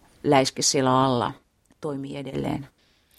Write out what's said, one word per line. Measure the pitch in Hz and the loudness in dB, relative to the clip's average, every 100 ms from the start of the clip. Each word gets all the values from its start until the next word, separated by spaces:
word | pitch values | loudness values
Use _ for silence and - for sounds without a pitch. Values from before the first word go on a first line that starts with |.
| _ _ | _ _
läiske | 143 139 135 - | 2 4 2 0
siellä | - 143 131 127 | -2 0 2 4
alla | 135 123 110 - _ _ _ _ | 4 2 -2 -6 _ _ _ _
toimii | 156 139 139 143 | -10 -8 -10 -10
edelleen. | 135 143 139 151 139 _ _ _ _ | -8 -6 -4 -6 -8 _ _ _ _